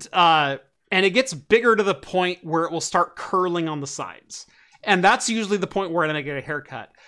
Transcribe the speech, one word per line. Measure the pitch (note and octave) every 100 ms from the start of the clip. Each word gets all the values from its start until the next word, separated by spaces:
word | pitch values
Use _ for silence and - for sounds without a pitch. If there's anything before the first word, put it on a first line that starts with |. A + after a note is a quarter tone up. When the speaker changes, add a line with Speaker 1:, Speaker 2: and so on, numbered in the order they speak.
Speaker 1:
What? | -
Speaker 2:
uh, | F#3 E3+ D#3+ C#3+ C#3 - _ _
and | F#3+ G3
it |
gets | G3+ C4
bigger | D3+ - A3+ A#3+ G#3+
to |
the | G3 -
point | - F#3 F3+ F3+
where | E3 D#3+ E3
it |
will | D#3+
start | - F3+ E3+ -
curling | - F#3 F#3 F3 D#3+
on | D3+
the | C#3
sides. | - G#2 - _ - - _ _ _
And | - F#3
that's | F#3 B3 -
usually | A3+ G3+ G3+
the | F3
point | G3 F#3+
where | E3 D#3
I | D3+
get | C#3+ C#3
a |
haircut. | D3 D3 - B2+ G#2 _